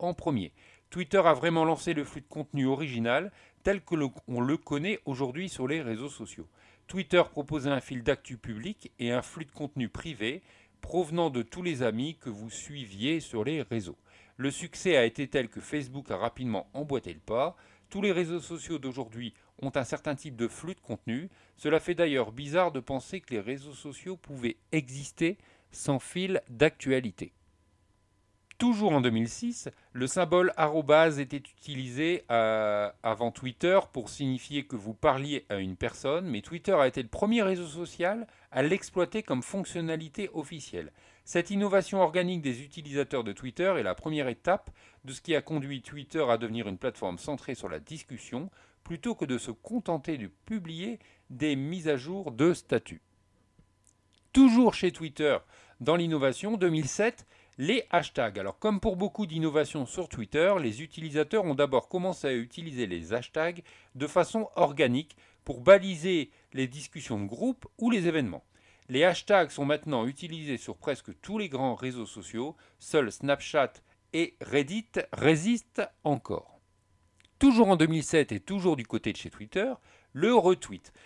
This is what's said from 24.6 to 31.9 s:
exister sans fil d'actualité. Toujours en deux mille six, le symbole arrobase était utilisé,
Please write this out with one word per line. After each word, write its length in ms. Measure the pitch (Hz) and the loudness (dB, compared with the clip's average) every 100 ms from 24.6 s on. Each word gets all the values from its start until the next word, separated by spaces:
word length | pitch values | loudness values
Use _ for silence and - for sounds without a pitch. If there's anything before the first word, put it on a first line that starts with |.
| - | -2
exister 680 | 156 123 135 143 - 165 208 _ _ _ | -2 -2 -10 -12 -2 -2 -2 _ _ _
sans 300 | - - 135 | -8 -2 -2
fil 420 | - 180 185 185 - | -2 -4 -2 -2 -2
d'actualité. 840 | 117 156 - 135 131 120 - 82 _ _ _ _ _ _ _ _ _ _ _ _ - | 2 2 2 -2 0 -2 -8 -14 _ _ _ _ _ _ _ _ _ _ _ _ -2
Toujours 360 | 240 214 208 | 0 4 4
en 80 | 147 | 4
deux 100 | 123 | 4
mille 180 | 110 117 | 2 -2
six, 400 | - 240 233 139 - _ | -4 -8 -8 -12 -14 _
le 140 | 123 131 | -6 -2
symbole 460 | 185 170 180 180 - | 0 4 6 4 4
arrobase 640 | 156 160 143 151 165 143 | 2 2 6 8 8 4
était 180 | 131 139 | -4 -8
utilisé, 880 | - _ - 135 131 | -12 _ -12 -10 -8